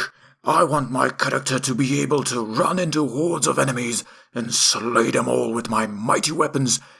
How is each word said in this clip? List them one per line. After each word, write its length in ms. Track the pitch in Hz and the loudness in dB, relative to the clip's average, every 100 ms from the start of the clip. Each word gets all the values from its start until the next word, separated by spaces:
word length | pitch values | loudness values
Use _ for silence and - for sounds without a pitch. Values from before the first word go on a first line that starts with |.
| - - - _ | -4 -6 -20 _
I 200 | - 165 | 0 2
want 280 | 170 147 127 | 2 2 -2
my 180 | 127 131 | 0 0
character 500 | - 139 139 135 131 | 0 -2 -2 -2 -2
to 160 | 131 117 | -2 0
be 260 | 127 143 | 0 0
able 220 | 143 147 123 | 0 0 0
to 200 | 123 110 | -2 -4
run 340 | 113 135 185 | 0 0 0
into 280 | 175 156 143 | 0 0 0
hordes 400 | 120 170 165 156 | 0 0 0 0
of 120 | 135 | 2
enemies 440 | 135 123 120 117 - - _ | 0 0 -4 -4 -6 -14 _
and 200 | 120 117 | -8 -4
slay 580 | - - - 113 120 131 | 0 2 2 0 2 2
them 160 | 127 123 | 2 2
all 260 | 123 120 | 2 0
with 160 | 113 113 | -2 -2
my 180 | 110 107 | -2 -2
mighty 440 | 104 113 135 - | -2 0 0 0
weapons 480 | 160 151 139 131 - - | 0 0 2 0 0 -4